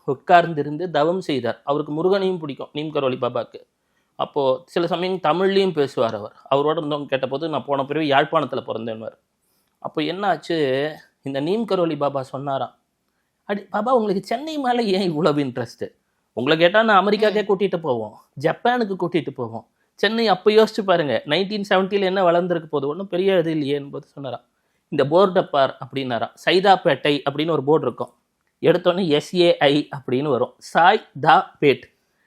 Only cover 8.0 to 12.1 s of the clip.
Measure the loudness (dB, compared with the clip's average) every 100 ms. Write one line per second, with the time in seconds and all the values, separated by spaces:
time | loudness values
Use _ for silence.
8 | 2 2 2 0 -2 -6 -6 -8 -8 -8
9 | -12 -16 _ _ _ _ _ _ -10 -6
10 | -4 -2 -2 -2 -2 -2 0 -2 -4 -8
11 | _ _ -8 -6 -2 -2 -2 0 0 -2
12 | -2